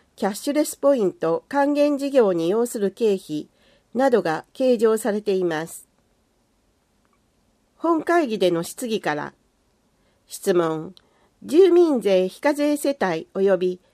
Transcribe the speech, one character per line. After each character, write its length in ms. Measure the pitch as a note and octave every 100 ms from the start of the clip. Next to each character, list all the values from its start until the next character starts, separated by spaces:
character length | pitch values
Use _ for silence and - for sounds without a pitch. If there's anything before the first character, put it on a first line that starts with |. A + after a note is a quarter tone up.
| _
キ 120 | - G3
ャ 40 |
ッ 40 |
シ 180 | G3+ C#4+
ュ 20 |
レ 100 | D4
ス 120 | D4+ -
ポ 180 | C#4
イ 80 | C4+
ン 100 | F#3
ト 320 | - E3 E3 -
還 240 | C#4+ C#4+
元 260 | C#4+ D4 C#4
事 120 | C#4
業 220 | C4+ G3+
に 160 | F3 E3
要 160 | A3 A#3+
す 120 | A3+
る 120 | G3
経 240 | - A3
費 340 | F#3+ - D3+ - _ _ _ _
な 160 | A#3 C4+
ど 120 | A3+
が 220 | E3+ D#3 -
計 260 | - B3+ A3+
上 180 | A3 A3
さ 140 | A3+
れ 80 | G#3
て 140 | G#3+
い 100 | F#3+
ま 220 | F3 D#3 E3
す。 220 | - - _ _ _ _ _ _ _ _ _ _ _ _ _ _ _ _ _ _ _
本 260 | E4 D#4+
会 260 | - E4+ C4+
議 100 | G#3+
で 120 | F3+
の 120 | E3
質 260 | E3+ - B3
疑 120 | G#3+
か 140 | E3
ら。 200 | D3 D3 _ _ _ _ _ _ _ _ _ -
質 280 | - G3+
問。 400 | F3 E3 D#3+ F3 - _ _ _ _
住 280 | G3 D4+ F#4+
民 300 | F4 E4 B3+
税 280 | G3+ F#3 F#3
非 120 | -
課 140 | D4
税 220 | D4 D4 D4
世 140 | C#4+
帯 380 | C#4 F#3+ E3 -
及 220 | F#3+ G3 F#3
び 220 | F#3 F3+ _